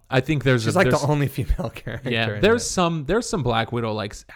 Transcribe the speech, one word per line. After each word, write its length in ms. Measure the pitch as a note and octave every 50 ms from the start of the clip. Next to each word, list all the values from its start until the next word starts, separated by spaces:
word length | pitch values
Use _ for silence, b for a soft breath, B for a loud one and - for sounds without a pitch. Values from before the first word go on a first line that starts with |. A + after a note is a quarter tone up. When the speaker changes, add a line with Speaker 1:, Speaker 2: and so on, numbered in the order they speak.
| _ -
Speaker 1:
I 120 | B2 C3
think 220 | C3 - D#3+ C#3+ A#2
there's 200 | C#3 B2+ B2 A2
Speaker 2:
She's, 120 | A2+ D3
Speaker 1:
a, 20 | F3+
Speaker 2:
like, 80 | G3
the 60 | C3
Speaker 1:
there's 120 | - D3 D3
Speaker 2:
only 240 | C3+ D3+ D3 C#3+ C3
female 420 | - - B2 - - - F3+ A#2
<laughs> 60 | -
character 340 | - - C3 A#2 A#2 - B2+
Speaker 1:
Yeah, 260 | B2 A2+ A2+ A2 G#2
Speaker 2:
in 60 | G#2
Speaker 1:
there's 220 | G#2 G#3 A3+ - -
Speaker 2:
it. 60 | -
Speaker 1:
some, 360 | - F#3+ F3+ E3+ E3+ D#3+ C#3+
there's 220 | C3 F3+ A3+ B3 -
some 160 | - F#3+ B2+
Black 280 | B2 A2+ A2+ A2+ -
Widow, 200 | - A#2+ A#2 A2 G#2+
like, 180 | G#2+ G2+ G#2 -
s-, 120 | - - - -